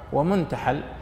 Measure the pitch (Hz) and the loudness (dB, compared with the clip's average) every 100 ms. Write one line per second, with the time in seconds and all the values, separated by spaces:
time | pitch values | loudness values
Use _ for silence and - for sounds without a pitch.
0 | - 135 160 196 160 127 135 139 - - | -2 2 4 2 2 0 0 0 -4 -12